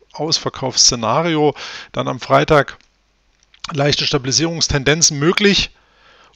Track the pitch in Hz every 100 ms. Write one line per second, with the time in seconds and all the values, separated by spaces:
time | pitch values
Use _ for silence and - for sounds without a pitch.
0 | _ - 156 156 135 - 131 - - 123
1 | 110 131 170 156 147 - - - - -
2 | 131 131 - 135 151 151 135 - _ _
3 | _ _ _ _ _ _ - 143 147 -
4 | 151 147 127 123 165 165 - 147 131 156
5 | 160 147 151 202 202 190 - _ _ _
6 | _ _ _